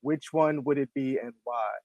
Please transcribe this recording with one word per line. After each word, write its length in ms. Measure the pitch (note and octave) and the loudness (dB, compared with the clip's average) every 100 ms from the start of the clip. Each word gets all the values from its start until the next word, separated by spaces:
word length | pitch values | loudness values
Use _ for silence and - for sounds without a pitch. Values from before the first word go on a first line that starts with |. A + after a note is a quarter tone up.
which 300 | C3+ D3+ - | -2 -2 0
one 320 | D#3+ D#3 D3+ C3 | 2 2 2 2
would 120 | C#3+ | 0
it 160 | C3 | 0
be 240 | C#3 C3 C3+ | -2 -2 -2
and 160 | A#2+ A#2 | -4 -10
why? 280 | A#2+ A#2+ G#2+ G#2 | -6 -4 -4 -4